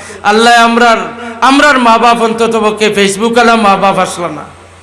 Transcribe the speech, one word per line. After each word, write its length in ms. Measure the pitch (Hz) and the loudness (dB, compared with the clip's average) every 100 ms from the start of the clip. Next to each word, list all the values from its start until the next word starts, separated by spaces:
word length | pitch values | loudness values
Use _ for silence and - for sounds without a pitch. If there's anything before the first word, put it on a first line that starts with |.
| - - | -18 -6
আল্লাহ 320 | - 214 233 240 | -2 2 4 4
আমরার, 320 | 233 233 240 226 - - 240 - | 2 2 2 2 -2 -12 -14 -4
আমরার 380 | 247 277 294 262 | 0 2 2 2
মা 200 | 240 233 | 2 2
বাপ 240 | 240 233 | 2 2
অন্তত 340 | 226 220 226 226 | 0 -2 -2 -2
পক্ষে 380 | 214 214 214 208 | -2 -2 -2 0
Facebook 440 | 196 196 226 240 | -2 -2 -2 0
আলা 160 | 233 226 | 2 2
মা 200 | 202 190 | 2 0
বাপ 220 | 196 185 | 0 -2
আসলা 300 | 185 - 170 | -4 -6 -10
না, 160 | 151 - - - - | -10 -16 -20 -20 -20